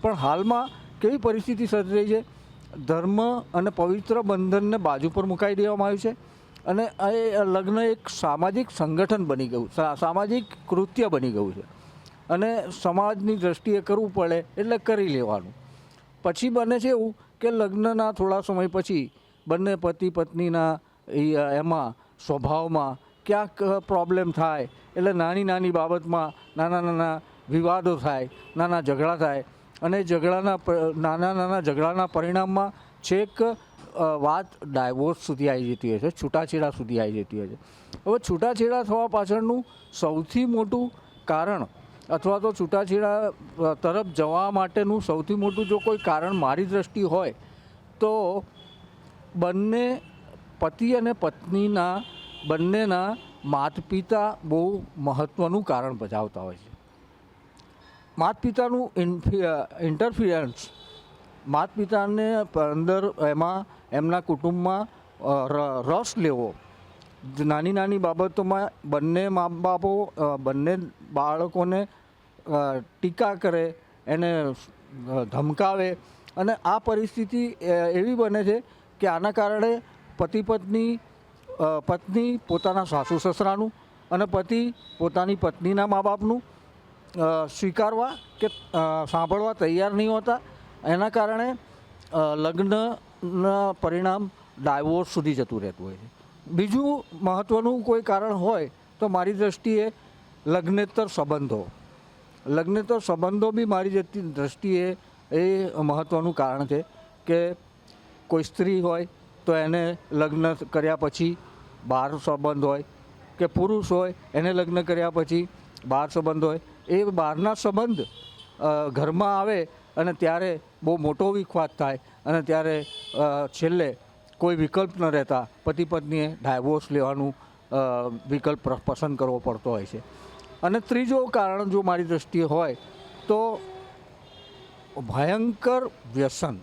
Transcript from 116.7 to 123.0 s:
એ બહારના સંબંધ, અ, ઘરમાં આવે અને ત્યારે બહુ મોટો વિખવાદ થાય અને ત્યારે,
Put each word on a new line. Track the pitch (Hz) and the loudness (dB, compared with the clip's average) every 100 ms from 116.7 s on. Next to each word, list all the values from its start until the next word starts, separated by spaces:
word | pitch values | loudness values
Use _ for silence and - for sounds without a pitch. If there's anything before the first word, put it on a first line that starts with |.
| - - | -20 -2
એ | 180 | 0
બહારના | 202 185 156 156 202 | 2 0 0 0 -2
સંબંધ, | 220 214 196 240 202 120 - - - - - | 0 0 0 0 -2 -4 -10 -20 -20 -20 -4
અ, | 151 151 147 | 0 0 -2
ઘરમાં | 135 151 165 202 196 | -2 0 2 2 2
આવે | 202 202 160 - - - | 0 0 -2 -10 -10 -2
અને | 170 | -2
ત્યારે | 160 165 170 185 156 - - | 2 0 2 -2 -4 -8 -4
બહુ | 160 170 | 0 2
મોટો | 151 147 196 | 0 2 0
વિખવાદ | 202 190 175 156 - | 0 -2 -2 -2 -2
થાય | 139 135 - - 135 | -4 -4 -10 -12 -2
અને | 160 | 0
ત્યારે, | 151 160 160 156 143 - | 2 2 2 -2 -4 -12